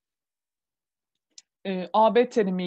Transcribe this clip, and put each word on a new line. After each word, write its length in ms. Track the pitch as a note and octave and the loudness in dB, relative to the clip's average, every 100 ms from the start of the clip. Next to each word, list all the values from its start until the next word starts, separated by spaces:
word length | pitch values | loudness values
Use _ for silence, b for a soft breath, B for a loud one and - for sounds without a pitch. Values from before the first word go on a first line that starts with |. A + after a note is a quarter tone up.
| _ _ _ _ _ _ _ _ _ _ _ _ _ - - _ G3 | _ _ _ _ _ _ _ _ _ _ _ _ _ -20 -20 _ -8
e, 240 | F#3 F#3 | -8 -4
A 220 | G#3+ A3 G#3+ | 2 2 2
B 140 | B3 | 0
terimi 340 | A#3+ F#3+ F#3 | 0 -2 -2